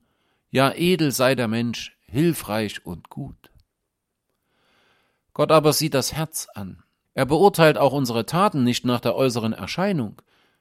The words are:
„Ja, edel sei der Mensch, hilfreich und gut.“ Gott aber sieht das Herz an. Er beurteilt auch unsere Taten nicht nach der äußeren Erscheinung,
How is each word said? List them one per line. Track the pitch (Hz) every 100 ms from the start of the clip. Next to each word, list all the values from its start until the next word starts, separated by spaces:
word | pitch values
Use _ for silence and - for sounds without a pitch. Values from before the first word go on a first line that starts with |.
| _ _ _ _ _
„Ja, | 131 135
edel | - 175 180 151
sei | 117 131
der | 127 117
Mensch, | 113 117 110 - _ _
hilfreich | 120 170 151 - 107 107 - -
und | 85 -
gut.“ | - 139 - - _ _ _ _ _ _ _ _ _ _ _ _ _ _ _ _ _ _
Gott | - 151
aber | 156 151
sieht | 135 156 143
das | -
Herz | 143 160 - -
an. | - 95 90 _ _ _ -
Er | 131
beurteilt | 151 196 190 156 139
auch | 139
unsere | 139 123 117 110
Taten | 165 208 151
nicht | 123 120 123
nach | 120
der | 127 90
äußeren | 131 117 110
Erscheinung, | - 110 - 196 175 107 - _ _ _ _